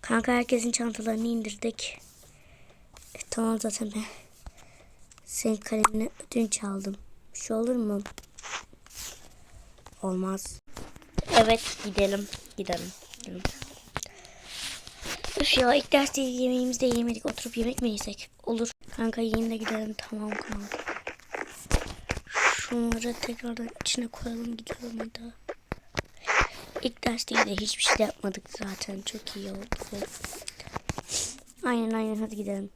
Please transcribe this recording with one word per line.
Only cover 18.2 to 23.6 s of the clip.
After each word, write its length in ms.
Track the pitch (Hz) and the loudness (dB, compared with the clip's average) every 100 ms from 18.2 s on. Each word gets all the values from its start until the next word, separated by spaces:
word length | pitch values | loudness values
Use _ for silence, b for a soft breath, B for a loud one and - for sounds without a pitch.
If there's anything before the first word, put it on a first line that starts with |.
| - - | -12 -8
Olur. 280 | - 226 233 - - - | -2 0 0 -4 -12 0
Kanka 240 | 226 233 | 0 2
yiyin 280 | 226 220 226 | 2 2 2
de 80 | 226 | -2
gidelim. 380 | 220 220 220 214 | -2 -2 -4 -6
Tamam 320 | - 214 214 | -8 -6 -4
kanka. 560 | 214 - 208 202 - - - - - - - - - - - - - - - - - - - - | -4 -4 -6 -6 -6 -6 -8 -8 -12 -10 -8 -8 -10 2 2 2 -10 -6 -6 -2 2 4 4 0
Şunları 440 | 240 233 226 240 | 0 2 0 -2
tekrardan 560 | 233 - 233 240 233 | -2 -4 -4 -6 -6